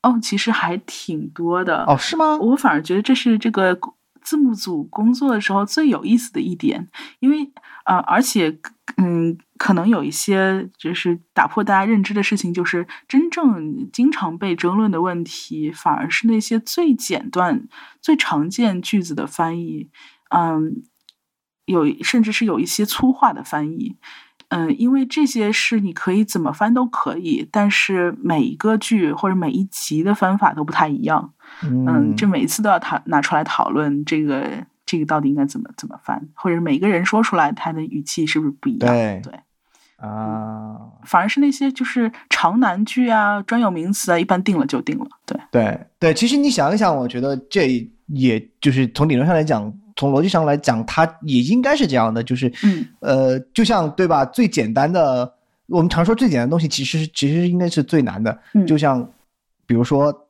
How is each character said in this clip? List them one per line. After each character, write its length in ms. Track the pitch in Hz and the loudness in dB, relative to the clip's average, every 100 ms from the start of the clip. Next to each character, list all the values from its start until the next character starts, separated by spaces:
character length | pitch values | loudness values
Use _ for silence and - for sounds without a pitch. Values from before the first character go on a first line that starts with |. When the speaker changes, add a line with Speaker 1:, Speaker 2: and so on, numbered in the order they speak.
Speaker 1:
哦， 140 | 247 240 | 2 0
其 160 | - 196 | -2 -2
实 120 | - | 0
还 280 | 220 175 180 | -2 -2 -4
挺 500 | - - - 156 151 | -10 -14 -8 -8 -8
多 300 | - 170 175 180 | -6 -2 0 0
的。 180 | 151 | 0
Speaker 2:
哦， 140 | - 139 | 2 2
是 180 | - 320 | 0 0
吗？ 220 | 311 302 | 2 2
Speaker 1:
我 180 | 214 277 | 2 2
反 160 | 226 | 2
而 100 | 147 | 0
觉 140 | - 185 | 0 -2
得 60 | |
这 120 | 214 | 2
是 240 | 254 247 220 | 2 2 2
这 140 | 226 | 0
个 260 | 214 185 180 - _ _ _ | 2 0 0 -6 _ _ _
字 160 | - 311 | -4 2
幕 180 | 269 214 | 2 2
组 300 | - 165 - | -4 -6 -6
工 280 | - 220 | 0 2
作 200 | 247 277 | 2 2
的 80 | 220 | 0
时 100 | 202 | 0
候 140 | 196 202 | 0 0
最 240 | - 311 | 2 2
有 160 | 196 - | 2 2
意 120 | 233 | 2
思 140 | - | 2
的 80 | - | -4
一 160 | - 175 | -4 -2
点， 320 | 151 - 180 - - _ | -2 -2 -10 -16 -20 _
因 100 | 262 | 2
为， 220 | 302 277 - - - | 2 -2 -10 -20 -8
呃， 140 | - 180 | -2 0
而 240 | - 190 | 2 0
且， 360 | 262 214 160 156 - _ - - | 2 0 0 -2 -16 _ -8 0
嗯， 420 | 180 170 165 165 _ _ | 0 2 0 -2 _ _
可 160 | - | 0
能 140 | 180 185 | 2 2
有 140 | 208 | 0
一 60 | 143 | -2
些 600 | 156 - 190 190 190 185 _ | -4 0 2 2 -2 -6 _
就 160 | 160 | -8
是 260 | 175 180 170 _ | -4 -2 -2 _
打 120 | - - | 0 0
破 160 | - | 0
大 140 | 208 190 | 2 2
家 80 | 196 | 4
认 160 | 220 | 2
知 120 | 190 | 2
的 100 | 208 | -2
事 140 | 196 202 | 0 -2
情， 160 | 180 | -2
就 100 | 175 | -4
是 240 | 180 175 175 - _ | -2 -4 -6 -14 _
真 220 | 269 339 | 2 2
正 600 | 339 294 185 156 - - | 2 0 0 -4 -8 -8
经 180 | - 262 | 0 0
常 280 | - 185 170 | 0 -6 -4
被 180 | 196 170 | -4 -2
争 220 | 175 196 | 0 2
论 120 | 220 | 0
的 120 | 165 | 0
问 220 | 180 175 160 | -2 -2 -8
题， 440 | - - 156 151 | -12 -12 -6 -6
反 220 | - 170 | -4 -2
而 160 | 147 151 | -2 -2
是 180 | - 226 | -2 0
那 120 | 220 | 0
些 180 | - 226 | 0 -4
最 340 | 226 - 339 233 | -4 0 0 0
简 340 | - 165 - | -2 -6 -4
短、 380 | 180 180 - - - - _ | -2 0 -2 -6 -20 -20 _
最 140 | - 302 | 0 0
常 340 | - 151 160 | 0 -2 -4
见 320 | 196 233 185 | 0 0 0
句 220 | - 208 | -2 -2
子 100 | 170 | -2
的 140 | 151 175 | -6 -8
翻 320 | - 165 170 | -4 -4 -4
译， 300 | 165 156 - _ - _ _ | -8 -10 -12 _ -20 _ _
嗯， 540 | 175 165 156 156 - - _ _ _ _ _ _ _ - | 0 0 0 -2 -4 -12 _ _ _ _ _ _ _ -2
有， 200 | 180 147 - | 2 2 0
甚 220 | - 247 | 0 2
至 80 | 214 | 2
是 140 | 208 220 | 2 0
有 140 | 165 | 0
一 60 | 175 | -2
些 200 | - 208 | -2 -2
粗 260 | - 254 | 2 0
话 220 | 262 247 | 4 2
的 100 | - | 2
翻 260 | - 151 151 | -6 -6 -4
译。 280 | 165 - - - - _ _ - | -6 -10 -10 -20 -20 _ _ -8
嗯， 280 | 175 165 254 | -4 -2 0
因 140 | 240 | 2
为 120 | 269 | 2
这 220 | 262 311 277 | 0 0 0
些 260 | 240 208 | 2 0
是 280 | 214 - 226 | 0 0 0
你 120 | 196 | -2
可 220 | 165 - | -2 0
以 100 | 190 | 2
怎 160 | 214 175 | 2 0
么 140 | 147 | -2
翻 180 | 147 214 | 0 2
都 140 | 247 254 | 2 0
可 320 | - 269 330 | -2 -4 -4
以， 300 | 370 - 151 | -2 -4 -2
但 200 | 220 202 | 0 2
是 440 | 202 - 185 175 - | 2 0 0 0 -2
每 200 | - 160 | -2 0
一 120 | 110 156 | 0 0
个 220 | 214 220 | 0 0
剧 340 | - 220 160 | 0 0 2
或 160 | - 196 | 0 0
者 80 | 185 | 0
每 140 | 160 | 0
一 140 | 180 190 | -2 -4
集 380 | - - 151 | -6 -4 -2
的 100 | 185 | 0
翻 240 | 208 185 196 | 2 2 2
法 160 | 190 | 0
都 100 | 151 | 0
不 80 | 151 | -4
太 160 | - 156 | 0 0
一 160 | 143 | 0
样。 300 | - 156 151 _ - - | 0 -2 -4 _ -20 -10
Speaker 2:
嗯。 220 | 156 127 127 | -2 0 2
Speaker 1:
嗯， 280 | - - 107 | 2 2 2
这 120 | 208 | 0
每 140 | 180 | 0
一 40 | - | -2
次 160 | - | 0
都 80 | 214 | 2
要 80 | 175 | 2
讨-， 240 | - 160 - | 0 -6 0
拿 140 | 151 | 0
出 140 | 143 | 2
来 100 | 156 | -2
讨 280 | 156 - - | 0 -2 0
论 340 | 131 147 143 147 | 0 0 -2 -2
这 180 | 156 | -2
个， 240 | 151 139 135 - - _ - | 0 -2 -4 -10 -14 _ -4
这 140 | 170 | -4
个 60 | 151 | 0
到 120 | 156 | 0
底 80 | 139 | 0
应 60 | |
该 100 | 147 | 0
怎 160 | 139 - | -2 -4
么， 80 | - - | -12 -14
怎 120 | - | -16
么 120 | - | -14
翻， 260 | - - 151 - | -8 -8 -8 -6
或 160 | 185 | -2
者 100 | 170 | 0
每 160 | 170 135 | 0 0
个 100 | 202 | 2
人 160 | 175 | 2
说 200 | 180 214 | 0 0
出 120 | 220 180 | 2 2
来 160 | 147 | 0
他 220 | - 165 | -2 -6
的 80 | 160 | -6
语 220 | 156 151 | -6 -8
气 240 | 147 - 156 | -6 -4 -2
是 120 | 156 | 0
不 60 | 151 | -2
是 60 | |
不 180 | 143 139 | -2 -4
一 80 | 117 | 0
样。 160 | 120 | 2
Speaker 2:
对。 280 | 120 110 95 | 2 0 -4
Speaker 1:
对。 160 | - - _ _ _ _ _ _ | -12 -20 _ _ _ _ _ _
Speaker 2:
啊。 800 | 107 107 110 110 110 110 110 110 113 _ | -12 -8 -8 -8 -8 -12 -14 -16 -20 _
Speaker 1:
反 160 | - 175 | 0 0
而 80 | 202 | 2
是 120 | 277 | 2
那 120 | 285 | 0
些 200 | 277 277 | 2 -2
就 120 | 262 | -2
是 280 | 247 254 226 - - | -4 0 -2 -2 -6
长 300 | - 170 220 | 0 2 2
难 260 | 233 180 214 | 2 0 -2
句 240 | 254 247 | 0 2
啊、 320 | 220 208 208 | 2 2 0
专 180 | 196 233 | -2 0
有 120 | 220 | 0
名 200 | 170 170 | 0 -4
词 200 | 202 - | -4 0
啊， 80 | 170 | 0
一 40 | |
般 200 | 180 185 | 2 0
定 160 | 190 175 | 2 0
了 60 | 135 | 0
就 120 | 131 | -2
定 160 | - - | -4 -6
了。 80 | - _ - | -8 _ -10
对。 140 | - - | -10 -2
Speaker 2:
对， 380 | 120 110 - - _ | 0 0 -4 -14 _
对， 160 | 165 | 0
其 140 | 156 233 | 2 2
实 100 | 285 | 2
你 140 | 285 | 2
想 200 | 202 143 | 2 2
一 60 | 202 | 2
想， 180 | 202 147 | 2 0
我 120 | 123 | -2
觉 120 | 120 | -2
得 160 | 135 135 - | -2 -4 -2
这 400 | 202 139 123 113 _ - | 0 2 0 -4 _ -8
也 340 | 143 127 110 - _ | 0 2 2 -4 _
就 100 | 143 | 0
是 160 | 131 127 | 2 0
从 200 | - 156 | 0 2
理 60 | 127 | 2
论 100 | 151 | 2
上 80 | 170 | 2
来 80 | |
讲， 300 | 151 113 104 - _ - | 2 -2 -2 -10 _ -4
从 160 | 139 | 0
逻 100 | 139 | 2
辑 60 | 180 | 2
上 160 | 185 151 | 2 2
来 120 | 147 | 0
讲， 260 | 143 117 220 | 0 -2 -2
它 180 | - 214 - | 0 0 -2
也 200 | 156 127 | 0 2
应 200 | 127 240 | 4 2
该 140 | 269 294 | 2 2
是 100 | 202 | 2
这 100 | 127 | 2
样 160 | 113 | 0
的， 80 | 113 | -2
就 120 | 117 127 | -2 -2
是， 160 | 131 - | -2 2
Speaker 1:
嗯。 220 | 208 175 - _ | 0 0 -6 _
Speaker 2:
呃， 400 | - 135 131 127 127 | 0 2 2 0 -2
就 100 | - | 0
像， 260 | 233 220 156 | 2 2 0
对 160 | 143 180 | 0 2
吧， 180 | 151 135 | 2 2
最 220 | - 214 | 2 2
简 240 | 151 110 | 2 0
单 180 | 117 147 | 0 2
的， 400 | 180 147 127 123 _ _ _ - | 2 2 2 -2 _ _ _ -2
我 140 | 180 | 2
们 80 | 170 | 2
常 140 | 160 | 2
说 120 | 170 226 | 2 2
最 120 | 254 | 2
简 120 | 135 | 2
单 80 | 123 | 2
的 20 | |
东 100 | 165 | 0
西， 80 | 160 | 0
其 160 | - | -2
实， 220 | 135 160 156 | -4 -2 -4
其 140 | - 139 | -2 0
实 160 | 160 175 | 2 2
应 100 | 180 | 2
该 120 | 175 | 0
是 140 | 165 | 0
最 180 | 135 160 | 2 2
难 200 | 120 95 | 2 -2
的。 160 | 110 107 _ | -4 -4 _
Speaker 1:
嗯。 120 | 214 175 | 2 4
Speaker 2:
就 120 | 151 | 2
像， 300 | 147 131 117 _ _ _ _ _ - | 2 0 -4 _ _ _ _ _ 0
比 80 | 117 | 0
如 80 | |
说 440 | 120 143 147 - | 2 2 2 -2